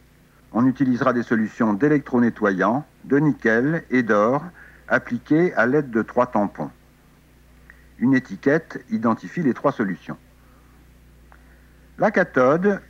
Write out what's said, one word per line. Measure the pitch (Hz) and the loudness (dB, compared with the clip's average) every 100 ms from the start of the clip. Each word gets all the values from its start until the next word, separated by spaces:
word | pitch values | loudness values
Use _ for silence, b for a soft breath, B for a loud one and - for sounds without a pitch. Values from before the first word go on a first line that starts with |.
| _ _ _ b - | _ _ _ b -6
On | 110 131 | 0 0
utilisera | 123 131 120 127 | 2 0 2 0
des | 120 | 0
solutions | 113 113 104 - 113 | 0 0 -2 -2 -2
d'électronettoyants, | 101 147 147 - 123 117 - 104 92 95 135 - _ | 0 2 0 0 0 0 0 -2 0 0 -2 -6 _
de | - 139 | -2 0
nickel | 151 - 113 113 143 165 - | 2 0 0 0 0 -4 -2
et | 127 | -2
d'or | 110 104 110 143 175 B B B B | 2 2 2 0 -6 B B B B
appliquées | 123 - 120 - 156 180 | -4 -4 -6 0 2 2
à | - 120 | 2 2
l'aide | 151 135 | 0 0
de | 110 | -4
trois | - 123 123 | -2 -2 0
tampons. | 107 101 - 71 - _ _ _ _ _ _ _ - - b b - | 0 -2 -4 -12 -12 _ _ _ _ _ _ _ -20 -20 b b -4
Une | 123 | 0
étiquette | 131 - 190 135 160 - - - | 0 -2 -4 0 0 -2 -14 -6
identifie | 113 117 113 180 180 | -4 -2 -2 -6 -4
les | 139 | -2
trois | 104 143 | 0 -2
solutions. | 127 98 87 - - _ _ b b b b - - - - - b b b b b b - | -2 -6 -6 -12 -16 _ _ b b b b -20 -20 -20 -20 -20 b b b b b b -2
La | 208 | 0
cathode, | 202 170 131 127 165 202 196 | 0 0 2 2 2 0 -2